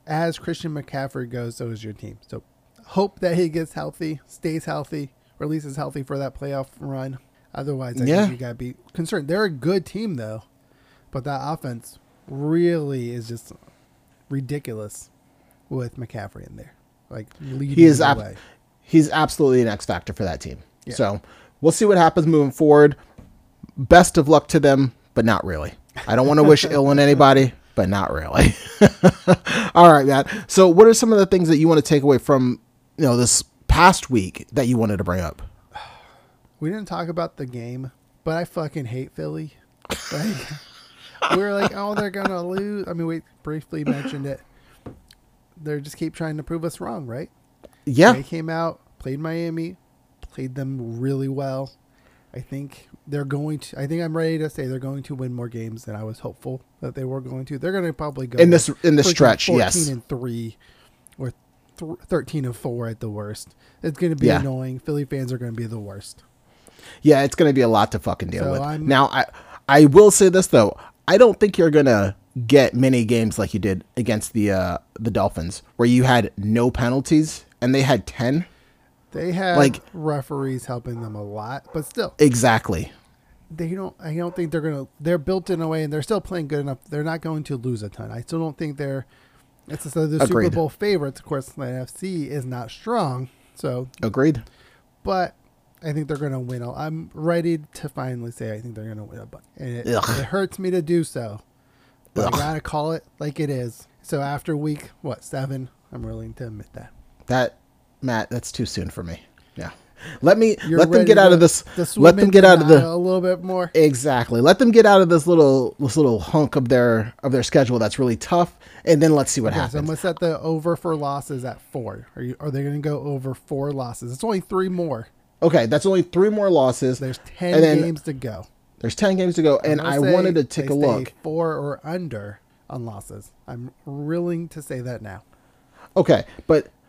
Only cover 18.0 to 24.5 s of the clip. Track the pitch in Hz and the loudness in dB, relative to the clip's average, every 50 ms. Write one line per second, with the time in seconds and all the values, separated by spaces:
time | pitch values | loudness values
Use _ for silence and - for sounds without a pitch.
18 | 151 139 143 113 104 101 98 - - - _ _ _ _ _ _ _ - - 160 | 4 2 0 0 -4 -12 -16 -20 -20 -20 _ _ _ _ _ _ _ 2 4 4
19 | 151 151 - 156 156 - - - 156 135 127 127 120 113 104 101 - - 98 87 | 4 4 2 -2 -2 -2 -2 0 0 2 2 2 2 0 -2 -6 -6 -6 -8 -6
20 | - - 98 - 107 87 80 69 - 78 65 - - _ _ _ - - 117 - | -8 -10 -8 -6 -6 -6 -6 -8 -10 -14 -16 -16 -20 _ _ _ -18 -10 -6 -4
21 | 123 98 101 104 - - - - - _ _ _ - 160 165 - 226 208 202 180 | -2 -2 -4 -6 -10 -16 -20 -20 -20 _ _ _ 0 0 2 2 4 4 6 6
22 | 170 160 - 180 156 160 160 151 143 135 - - 160 151 147 147 147 147 143 - | 6 4 4 2 2 2 4 2 2 0 0 2 4 6 8 8 8 6 4 2
23 | - _ _ - - - _ _ _ _ _ _ - - _ - 135 - 170 175 | -12 _ _ -20 -20 -20 _ _ _ _ _ _ -20 -16 _ -4 2 6 8 8
24 | 180 - - 170 143 143 160 147 - - | 8 6 4 2 4 6 6 4 4 4